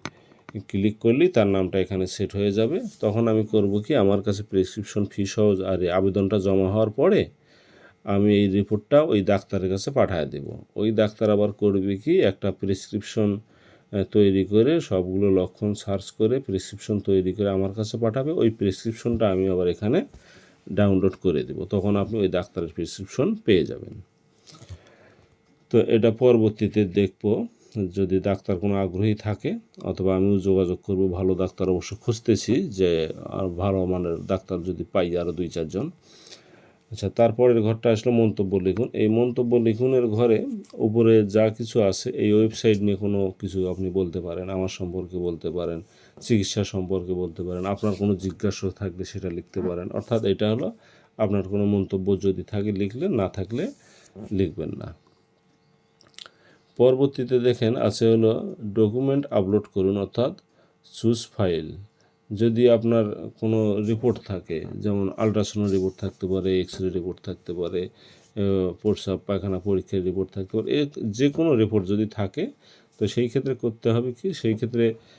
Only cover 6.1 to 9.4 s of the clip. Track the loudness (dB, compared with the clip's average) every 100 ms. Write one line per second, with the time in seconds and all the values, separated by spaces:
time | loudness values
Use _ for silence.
6.1 | 2 2 2 2 2 2 2 0 2 2
7.1 | 4 0 _ _ _ _ -20 -20 _ -2
8.1 | 2 6 6 4 2 0 -2 4 4 4
9.1 | 2 2 0